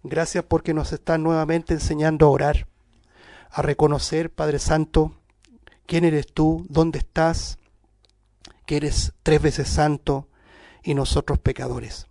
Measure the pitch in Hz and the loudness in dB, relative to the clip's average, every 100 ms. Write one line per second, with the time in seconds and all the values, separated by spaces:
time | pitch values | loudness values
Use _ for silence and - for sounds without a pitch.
0 | 139 147 165 180 - 160 - 156 147 151 | -4 -4 -2 -4 -2 -2 -2 -4 -4 -6
1 | - 160 160 165 156 165 160 165 - 151 | -2 0 0 0 0 -2 -2 -2 -2 0
2 | 156 156 151 139 143 151 - _ _ _ | 0 4 4 4 0 -2 -4 _ _ _
3 | _ _ - - - - 143 143 151 143 | _ _ -20 -20 -12 -4 -2 2 2 2
4 | - 156 165 - 156 147 - 156 156 - | -2 -4 -4 -4 -2 -2 0 0 2 0
5 | 156 - _ _ _ - - _ - 170 | 0 -4 _ _ _ -20 -20 _ -2 2
6 | 175 151 139 - 156 160 - 147 165 151 | 2 2 -2 0 2 0 -2 0 0 0
7 | - - 160 165 - - _ _ _ _ | -4 0 0 0 -8 -14 _ _ _ _
8 | _ _ _ _ - _ - 147 147 - | _ _ _ _ -20 _ -6 -4 -2 -2
9 | - - - 151 156 147 135 - 151 143 | -2 -2 2 4 4 0 -2 2 2 0
10 | - 139 143 _ _ - - - - 139 | -2 -4 -6 _ _ -20 -20 -12 -4 -2
11 | 135 147 - 143 - - 123 123 117 - | 0 -2 0 -2 0 -2 -6 -8 -10 -16
12 | - | -18